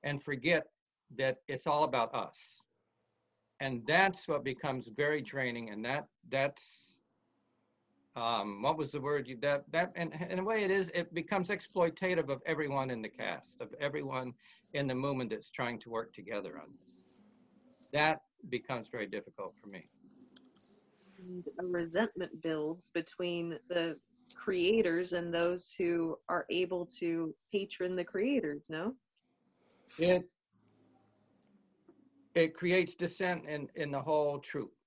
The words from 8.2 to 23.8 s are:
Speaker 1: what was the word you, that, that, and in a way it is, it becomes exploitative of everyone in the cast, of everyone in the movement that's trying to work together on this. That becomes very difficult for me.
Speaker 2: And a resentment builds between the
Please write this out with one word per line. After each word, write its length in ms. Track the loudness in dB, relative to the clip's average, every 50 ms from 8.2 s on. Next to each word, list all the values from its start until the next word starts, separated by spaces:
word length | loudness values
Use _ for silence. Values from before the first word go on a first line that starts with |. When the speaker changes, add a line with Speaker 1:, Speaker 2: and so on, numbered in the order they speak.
| 0 2 2 2 0 -2 -4 0
Speaker 1:
what 160 | 0 0 2 2
was 140 | 0 -4
the 100 | -4 -4
word 260 | -2 0 0 -2 -2 -4
you, 100 | -8 -2
that, 220 | 0 2 2 2 -2 -2 0
that, 180 | 0 0 0 0
and 180 | -4 -4 -4 -4 -6 -6 -4
in 100 | -2 -2
a 40 | 0
way 200 | 0 0 0 2
it 80 | 2
is, 180 | 2 2 2 0 0
it 180 | -2 -2 -2 -4
becomes 360 | -6 -4 0 0 0 0 0
exploitative 800 | -2 -4 -4 -6 2 2 2 2 2 0 0 2 2 2 2 0
of 120 | -2 -4 0
everyone 440 | -2 0 0 0 0 0 0 0 0
in 120 | -2 -4
the 80 | -4 -8
cast, 500 | -8 -6 -4 -4 -4 -6 -8 -16 -12 -12
of 80 | -12 -12 -6 -4
everyone 520 | -4 -2 -2 -2 -4 -4 -4 -4 -4 -6 -10 _ _ -20 -20 -20 -20 -6 -4
in 120 | -2 0 0
the 80 | 0
movement 340 | 0 0 0 0 0 -2 -2
that's 220 | -4 -6 -8 -12
trying 280 | -6 -4 -2 -2 -2 -6
to 80 | -8 -4
work 240 | -4 -4 -4 -4 -10
together 440 | -16 -10 -6 -6 -6 -6 -6 -10 -12
on 100 | -14 -16
this. 520 | -20 -20 -20 -20 -20 -20 -20 -20 -20 -20 -20 -20 _ _ -20 _ _ _ _ -20 -20 -20 -18 -4
That 300 | 0 4 4 4 4 2 _ _ _ _ -10 -4
becomes 380 | -4 -4 -4 -4 -6 -6 -6 -6
very 200 | -6 -6 -4 -4
difficult 480 | -4 -8 -8 -10 -12 -10 -10 -10 -10 -14
for 60 | -18 -16
me. 220 | -14 -14 -16 _ _ _ -20 -20 -20 -20 -20 -20 -20 -20 -20 -20 _ -20 -20 -20 -20 -20 _ _ _ _ -20 -20 -20 -18
Speaker 2:
And 240 | -14 -10 -10 -8 -8 -8 -6 -6
a 60 | -4
resentment 800 | -2 0 0 0 0 2 2 2 2 0 -4 -6 -6 -6 -6 -2
builds 460 | -2 0 0 0 -2 -4 -6 -10 -4 _
between 640 | -4 -4 -4 -6 _ -2 -2 0 -2 -2 -2 -4 -8 -6 -2
the 280 | 0 2